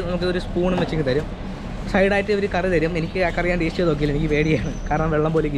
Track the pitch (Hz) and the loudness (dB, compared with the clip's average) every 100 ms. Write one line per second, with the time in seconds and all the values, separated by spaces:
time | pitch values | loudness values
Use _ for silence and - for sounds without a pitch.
0 | 175 180 180 180 - 180 180 180 165 160 | 0 -2 0 -2 -2 0 0 0 -2 0
1 | 135 131 156 - - - - - - 202 | 0 0 -2 -8 -10 -8 -8 -8 -2 2
2 | 196 202 202 202 196 185 185 170 160 170 | 4 2 2 0 0 0 2 2 2 0
3 | 165 185 170 170 175 175 165 - 170 147 | -2 0 0 0 0 0 0 0 0 2
4 | 147 143 160 147 156 135 - - - 147 | 0 0 2 2 2 0 -2 -6 -2 0
5 | 160 151 156 160 156 | 2 2 2 2 0